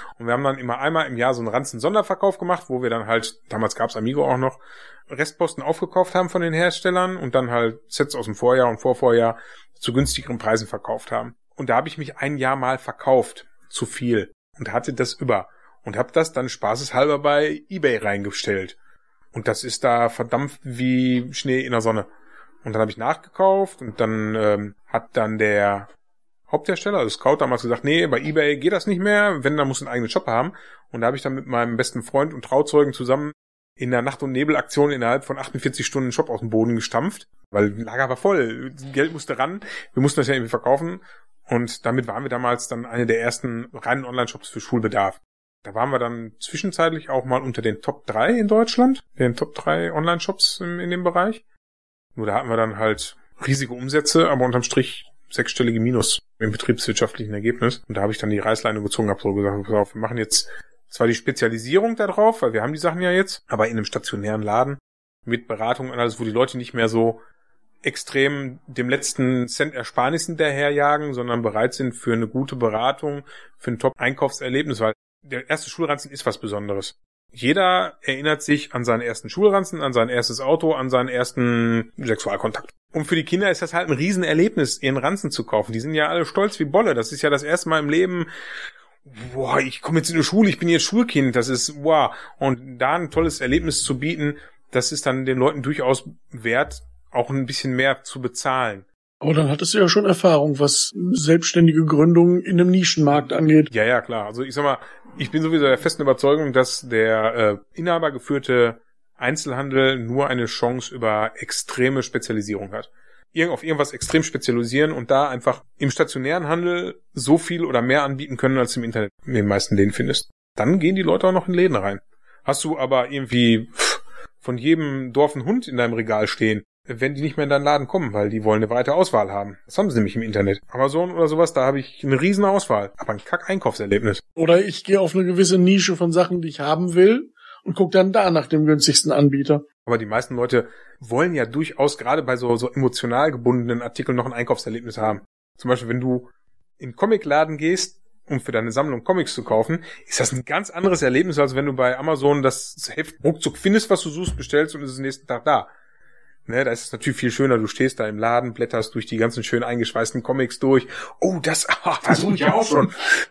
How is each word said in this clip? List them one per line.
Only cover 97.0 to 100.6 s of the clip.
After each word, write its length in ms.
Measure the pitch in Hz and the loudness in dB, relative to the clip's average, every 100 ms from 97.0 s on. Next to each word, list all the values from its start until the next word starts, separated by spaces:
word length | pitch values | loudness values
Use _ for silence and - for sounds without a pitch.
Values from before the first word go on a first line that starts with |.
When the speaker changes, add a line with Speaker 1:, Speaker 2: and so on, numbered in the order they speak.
| - | -8
Speaker 1:
auch 180 | 127 120 | -4 -2
ein 160 | 135 127 | -4 -4
bisschen 300 | 135 135 127 | -6 -4 0
mehr 280 | 135 135 | 0 -2
zu 180 | - 135 | -6 -8
bezahlen. 640 | 123 - 143 131 117 95 - _ _ - | -8 -4 -2 0 -2 -6 -14 _ _ -6
Speaker 2:
Aber 140 | 147 | 0
dann 160 | 156 143 | 2 2
hattest 240 | 147 175 | 0 0
du 40 | 214 | 2
ja 100 | 180 | 4
schon 180 | 208 202 | 4 4
Erfahrung, 540 | 175 185 151 147 | 4 6 6 4
was 320 | 139 | 2